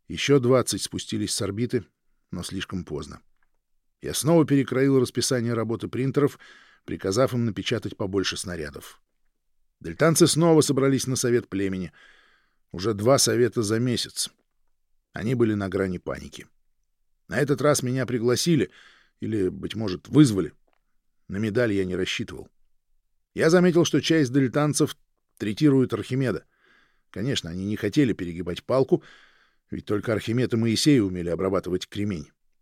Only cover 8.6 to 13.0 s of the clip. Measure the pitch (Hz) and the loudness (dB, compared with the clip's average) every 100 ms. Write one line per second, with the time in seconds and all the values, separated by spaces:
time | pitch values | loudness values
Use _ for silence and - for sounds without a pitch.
8.6 | 73 76 - - _ _ _ _ _ _ | -10 -12 -18 -20 _ _ _ _ _ _
9.6 | _ _ 82 82 156 160 165 143 170 160 | _ _ -10 0 2 6 4 6 6 6
10.6 | 143 131 135 135 127 131 127 120 - 95 | 6 2 2 0 -2 -2 0 0 0 -4
11.6 | 98 95 87 - - _ _ _ _ _ | -2 -4 -8 -12 -20 _ _ _ _ _
12.6 | _ - 98 104 | _ -6 -4 0